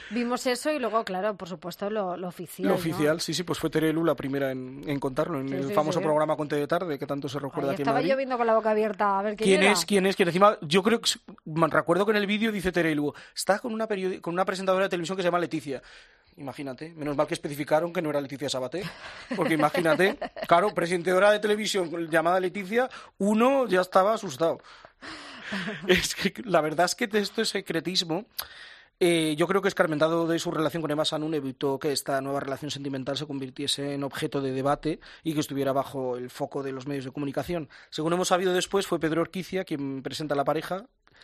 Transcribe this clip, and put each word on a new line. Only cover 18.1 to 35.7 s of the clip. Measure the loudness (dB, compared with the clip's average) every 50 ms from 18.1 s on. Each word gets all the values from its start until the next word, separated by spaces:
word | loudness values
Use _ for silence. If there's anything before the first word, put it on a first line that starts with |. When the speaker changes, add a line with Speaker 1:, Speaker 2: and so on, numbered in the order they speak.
Speaker 2:
era | -2 -2
Leticia | -4 -4 -8 -6 -6 -4
Sabaté, | -4 -4 -6 -6 -6 -6 -8 -8 -10 -12 -16 -16 -16 -14 -10 -8 -2
porque | 0 0 2 2
imagínate, | 4 4 2 2 4 4 4 4 6 4 2 2 -2
Speaker 1:
<laughs> | -8 -10 -10 -4 2
Speaker 2:
claro, | 6 6 6 6 4
presentadora | 0 0 0 0 0 0 2 4 4 6 8 6
de | 6 6
televisión | 4 2 0 0 0 -2 0 0 0 -2 -2 -6 -4 2
llamada | 2 2 4 4 2 2
Leticia, | 2 0 -4 -6 -6 -2 0 0 0 0 -4 -12 -18 -14 _ -2
uno | 0 2 4 6 6 6 4 4 2
ya | 2 2 2
estaba | 2 4 6 6 6 6 4
asustado. | 0 -2 -6 -2 0 0 0 0 -2 -8 -20 -20 -20 -20 -20 _ -18
<laughs> | -16 -14 -14 -14 -16 -16 -16 -14 -10 -8 -6 -6 -6 -6 -8 -4 2 4
Es | 4 4 2 -2 -4
que | -2 -4 -4 -4 -4 -4
la | 2 2 2
verdad | 2 2 2 2 2
es | 2 2
que | -2 -4
de | 0 0 0
esto | -2 0 -2 -2
es | -2 -2
secretismo. | -2 -4 -6 -4 -4 -4 -4 -2 -2 -2 0 0 -2 -6 -6 _ -10 -10 -10 -10 -12 -20 -20 -20 -20 -20 -20 _ _ 2
Eh, | 4 4 4 4 2 2 2 2
yo | 2
creo | 2 2 2
que | 2 2
escarmentado | 2 2 2 2 4 2 2 2 2 0 0
de | 0 0 -2
su | -2 -2
relación | -2 0 -2 -2 -2 -2
con | -4 -2
Eva | -2 0 0
Sanun | -2 -2 -4 -4 -2
evitó | -4 -4 -4 -6 -6 -2 -2 -2 -2 0
que | -2 -2
esta | -2 -2 -4 -2 -2 -2
nueva | -2 -2 -4 -4
relación | -4 -6 -8 -8 -8 -8
sentimental | -8 -8 -8 -6 -6 -6 -6 -6 -6
se | -6 -6
convirtiese | -8 -8 -8 -8 -10 -8 -8 -4 -4 -4 -4 -4 -6 -4
en | -4
objeto | -6 -6 -6 -6 -6 -4 -4 -2
de | -2 -2
debate | -2 0 0 0 0 0 -2 -6 -6 -6 -10 -20 -16 -10
y | -6 -4 -2
que | -2
estuviera | -2 -2 -2 -2 0 0